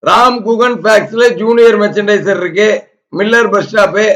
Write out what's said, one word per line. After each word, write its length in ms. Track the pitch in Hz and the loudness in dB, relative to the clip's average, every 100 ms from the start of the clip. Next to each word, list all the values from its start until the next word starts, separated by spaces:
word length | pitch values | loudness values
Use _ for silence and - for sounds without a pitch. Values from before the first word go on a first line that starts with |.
| 147 | 0
ராம் 320 | 196 247 247 208 | 2 2 0 -4
குகன் 320 | 226 247 240 | -2 -2 -2
ஃபேக்ஸ்ல 460 | 190 214 - 226 240 190 | 0 0 0 0 0 0
ஜூனியர் 360 | 220 233 233 208 | 0 4 4 4
மெர்ச்சன்டைசர் 580 | 208 208 202 208 165 180 | 0 -2 -2 -2 0 -4
இருக்கு. 240 | 180 175 214 - - _ _ 165 | -4 -2 0 -2 -6 _ _ -6
மில்லர் 340 | 208 233 226 | -2 0 0
பஸ் 160 | 196 - | -2 -2
ஸ்டாப் 340 | 214 196 185 214 | 0 0 0 -2